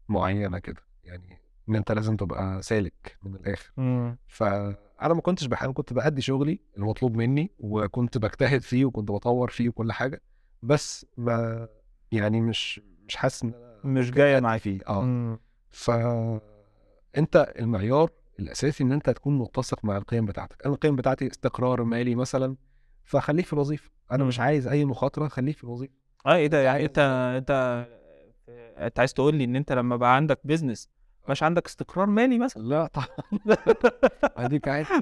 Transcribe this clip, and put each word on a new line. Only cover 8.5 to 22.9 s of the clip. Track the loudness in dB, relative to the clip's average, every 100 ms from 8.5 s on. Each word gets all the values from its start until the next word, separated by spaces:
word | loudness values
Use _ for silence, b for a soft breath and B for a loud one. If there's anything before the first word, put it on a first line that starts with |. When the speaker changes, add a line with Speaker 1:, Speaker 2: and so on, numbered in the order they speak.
| 2
Speaker 1:
فيه، | 0 0 2
وكنت | 0 -4
بطور | -2 0 0 0
فيه | 0 -2
وكل | -2 -4
حاجة، | -2 -4 -6 -14 _ _ _
بس | 0 0 0 -10 -14 -6
ما، | -2 -2 -2 -6 -12 -18 _ _ _
يعني | -2 2 2
مش، | 2 -2 -6 -10 -14 -20 -12
مش | -4
حاسس | -2 -2
إن | -6
أنا | -8 -16 -10
Speaker 2:
مش | -2 0 2
Speaker 1:
ممكن | 6
Speaker 2:
جاية | 6 6
Speaker 1:
أدي |
Speaker 2:
معاك. | 4 0
Speaker 1:
فيه. | -2 -6 -2
آه. | -2
Speaker 2:
مم. | 0 0 -4 -8 -12 _ _
Speaker 1:
فأنت | -6 0 2 2 0 -2 -4 -8 -20 _ _ _ _ _ -2 4 4 4 0
المعيار | -2 0 2 2 2 -2 _ -12
الأساسي | -10 -2 -2 0
إن | 0
أنت | 0 0
تكون | -2 -2 -2
متسق | -2 -4 -4 -4 -2
مع | -4
القيم | -2 -2 -2
بتاعتك. | -6 -12 -8 -4
أنا |
القيم | 0 0 2
بتاعتي | 0 -2 -4
استقرار | -4 -4 -2 0 0
مالي | 0 0 0 0
مثلًا، | -2 -2 -2 -4 _ _ _